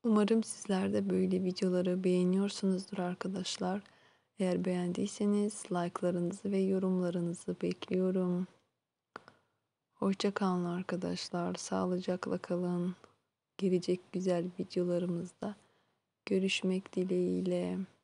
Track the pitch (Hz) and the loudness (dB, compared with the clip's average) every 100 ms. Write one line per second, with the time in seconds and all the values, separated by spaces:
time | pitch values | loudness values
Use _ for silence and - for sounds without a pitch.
0 | 240 214 208 226 214 - - 190 196 208 | 4 4 6 2 0 -8 -2 0 2 0
1 | 202 185 185 185 185 185 185 180 180 180 | 2 2 2 2 0 0 0 2 2 0
2 | 185 180 180 190 202 - 190 185 190 185 | 2 4 4 4 0 0 0 0 -2 -4
3 | 180 185 190 190 185 - 185 196 - _ | -4 -4 -6 -4 -6 -4 -2 -2 -6 _
4 | _ _ _ - 185 180 180 180 175 180 | _ _ _ -2 0 0 0 0 -2 -2
5 | 196 - 208 208 208 - - 175 175 - | -4 0 2 2 0 -4 -4 -2 -2 0
6 | 180 175 175 196 196 196 190 190 190 185 | 0 0 -2 -2 -2 2 2 2 2 2
7 | 180 175 170 180 - 175 180 180 - 185 | 2 0 -2 -4 -6 -4 -2 -4 -2 0
8 | 185 190 180 180 185 _ _ _ _ _ | 2 2 2 0 -2 _ _ _ _ _
9 | _ - - _ _ _ _ _ _ _ | _ -20 -20 _ _ _ _ _ _ _
10 | 202 190 208 196 196 180 175 175 185 180 | 0 2 0 2 2 2 0 -2 -4 -4
11 | 175 175 - 175 175 180 - 190 185 180 | -2 -4 -4 -4 -2 -4 -2 -2 0 -2
12 | 185 180 - 180 - 180 180 180 180 180 | -2 -4 -2 -4 -2 -2 0 0 -2 -6
13 | - _ _ _ _ - 196 180 180 180 | -16 _ _ _ _ -4 0 2 0 -4
14 | - 180 185 175 180 180 180 - 180 175 | -4 -4 0 0 -2 -6 -4 -2 0 0
15 | 180 170 175 _ 208 208 _ _ _ _ | 0 -4 -6 _ -8 -8 _ _ _ _
16 | _ _ - 190 190 - 185 185 - - | _ _ 0 2 2 0 0 -2 -2 -4
17 | 185 180 180 180 185 180 180 180 190 _ | 0 2 2 0 0 0 -2 -4 -6 _